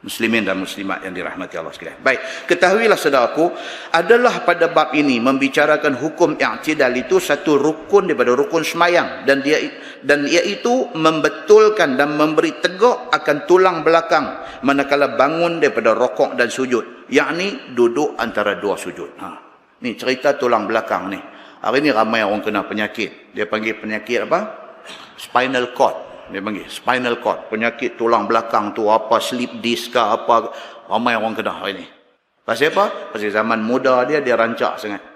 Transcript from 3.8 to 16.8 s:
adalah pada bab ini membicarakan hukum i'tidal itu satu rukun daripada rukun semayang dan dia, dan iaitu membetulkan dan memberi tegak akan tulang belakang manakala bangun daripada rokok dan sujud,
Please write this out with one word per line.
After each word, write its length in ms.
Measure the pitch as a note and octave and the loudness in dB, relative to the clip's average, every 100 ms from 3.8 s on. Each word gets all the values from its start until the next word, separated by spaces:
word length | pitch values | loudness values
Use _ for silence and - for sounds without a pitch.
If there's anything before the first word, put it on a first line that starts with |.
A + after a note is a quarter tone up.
| - | -2
adalah 560 | E3 F3 A#3+ B3 F3 - | -2 4 4 4 0 0
pada 240 | E3+ E3 | 2 2
bab 240 | D#3+ D#3 D#3 | 2 2 2
ini 240 | D3 A#2+ | 2 2
membicarakan 720 | A#2+ C3+ C3+ C#3+ D3+ D3+ D3+ C3 | 2 2 0 2 2 2 0 -2
hukum 400 | D3+ - E3+ D3 | -4 2 0 2
i'tidal 560 | C3+ A2 - D3+ C3 B2 | -2 -2 -4 0 2 0
itu 240 | B2 F#3+ | 0 0
satu 400 | - C#3+ - D3 | 2 -2 2 2
rukun 480 | C#3 D#3 - G3+ F#3 | 2 -2 2 2 2
daripada 240 | B2+ A#2+ | 0 2
rukun 320 | B2 C#3+ E3 | 2 2 0
semayang 640 | D3+ E3 F3 F3 B2+ - B2 | -2 0 2 4 0 -4 0
dan 160 | C#3 | 2
dia, 160 | C#3 D3+ D3+ - - - | 2 0 -2 -8 -18 -16
dan 240 | C3 D3 | 2 2
iaitu 640 | C#3+ E3 F#3+ G3+ A#3+ B3+ A#3+ D#3+ | 4 2 0 -2 0 0 0 2
membetulkan 1040 | D#3+ D#3+ D3+ - - G#3 G#3+ G#3 D#3+ B2+ | 2 4 0 -2 6 8 8 4 0 2
dan 160 | C#3+ D3+ | 0 2
memberi 400 | D#3 D#3 D#3+ - | 2 2 0 -2
tegak 480 | F3+ F#3 A#3 A#3+ - | -6 2 2 2 -2
akan 320 | D3+ - D3 | -2 0 -2
tulang 400 | - F3+ F#3 E3+ | 4 6 6 2
belakang 560 | D3+ E3 E3 E3 B2 - - - | 4 4 4 0 0 -8 -14 -6
manakala 560 | B2 C#3 C#3 C#3+ C#3 A#2 | 0 0 2 2 2 2
bangun 400 | C3+ E3 E3+ E3 | 2 2 -2 2
daripada 320 | D3 - A2+ | 0 2 2
rokok 400 | A2 B2 - C3+ | 2 0 0 -2
dan 160 | B2+ A#2+ | 0 -2
sujud, 560 | - C3 A#2+ | 0 -2 -2